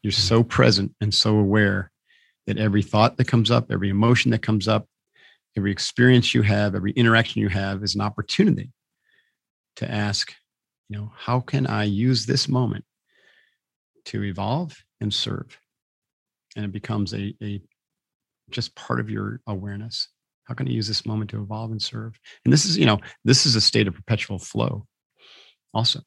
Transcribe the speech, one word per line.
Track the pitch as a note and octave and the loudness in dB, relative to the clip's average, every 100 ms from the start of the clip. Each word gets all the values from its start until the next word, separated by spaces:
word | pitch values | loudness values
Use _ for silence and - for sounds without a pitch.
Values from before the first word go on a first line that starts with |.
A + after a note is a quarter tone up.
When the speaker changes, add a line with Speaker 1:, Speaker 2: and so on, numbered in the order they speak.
Speaker 1:
You're | G#2+ | -2
Speaker 2:
Mm-hmm. | - F#2+ | 0 4
Speaker 1:
so | A2+ | 4
present | A#2 - A#2+ G2 G2 _ | 4 4 4 4 -2 _
and | G#2+ | -2
so | - A2 G#2+ | 0 2 2
aware | G2 G#2+ G2+ F#2+ F2 _ _ _ _ _ - | 4 4 2 0 -6 _ _ _ _ _ -6
that | G#2+ | -2
every | A2 G2+ | 0 0
thought | G2+ G#2+ A#2 - | 0 2 2 2
that | B2 | 0
comes | B2 A2 | 2 4
up, | A#2 A2+ | 2 0
every | G2 G2 | -2 0
emotion | G2 A#2 B2 B2+ | 2 4 4 2
that | G#2 | 0
comes | - A2 G2 | 0 -2 2
up, | G#2+ - _ _ _ _ _ _ - | 0 -2 _ _ _ _ _ _ -6
every | G2 | -4
experience | F#2 - - B2 B2 - | -4 -6 4 6 8 4
you | A#2+ | 2
have, | G#2 G2+ G#2 G2 | 2 2 0 -2
every | F#2+ | -2
interaction | - A#2 A2+ A2+ - | 2 4 4 2 -2
you | G#2+ | -2
have | F#2+ G2 G2 | 0 -4 -4
is | G#2 G#2 | -4 -4
an | |
opportunity | G#2 G#2+ - - G3+ - - _ _ _ _ _ _ _ _ _ _ - | -4 -6 -6 2 2 2 -4 _ _ _ _ _ _ _ _ _ _ -10
to | - | -6
ask, | G#2 G#2 G2+ - - _ _ _ _ _ | -4 -2 -4 -6 -10 _ _ _ _ _
you | G#2 | -12
know, | G#2+ - | -12 -12
"How | - B2 | -4 -2
can | B2 C3+ C3 | -2 -2 -2
I | G#2+ G#2 | 0 0
use | G2+ B2 B2 A#2 | 0 2 0 0
this | - - | -2 0
moment | B2 A#2+ G2+ - _ _ _ _ _ _ _ _ _ _ _ - | 0 -2 -4 -12 _ _ _ _ _ _ _ _ _ _ _ -10
to | G#2 | -6
evolve | G2+ F#2 G2 C#3 E3+ - _ _ | -6 -4 -4 -4 -6 -12 _ _
and | G#2+ | -6
serve?" | G2+ - - - - _ _ _ _ _ _ _ _ _ - | -4 -6 -8 -10 -20 _ _ _ _ _ _ _ _ _ -8
And | G#2 | -8
it | |
becomes | G2+ - G#2 G2 | -8 -6 -4 -4
a, | G#2+ G2 - | -4 -8 -8
a | G#2 G2+ _ _ _ _ _ _ _ _ _ | -10 -10 _ _ _ _ _ _ _ _ _
just | - A#2 - | -10 -10 -12
part | - B2 | -6 -6
of | G#2+ | -4
your | G#2+ G2+ A#2+ - | -6 -8 -10 -10
awareness. | G2 G2+ G2+ A2+ - - _ _ _ - | -10 -8 -12 -10 -10 -10 _ _ _ -14
"How | B2 | -8
can | C3 | -4
I | |
use | A#2 G#2 | -4 -2
this | A2 - | -6 -4
moment | G#2+ G#2 | -6 -6
to | G#2+ | -8
evolve | G2+ G#2+ A2+ | -8 -8 -8
and | A2 | -8
serve?" | - A#2 A2 - - - - | -8 -8 -12 -16 -20 -4 4
And | |
this | D3 G3 | 4 4
is, | E3 | 2
you | C3+ | 4
know, | G#2 - - A#2 | 2 -2 -4 2
this | C3 D3+ | 4 4
is | A2+ | 2
a | |
state | - A2+ G2+ | 2 2 0
of | F2 | -2
perpetual | - A2 - G2 | -4 -4 -4 -10
flow | - A2 - G#2 A#2+ _ _ _ - - - _ _ | -8 -2 -2 -4 -12 _ _ _ -20 -20 -20 _ _
also. | G#2+ A#2+ - | -2 -2 -2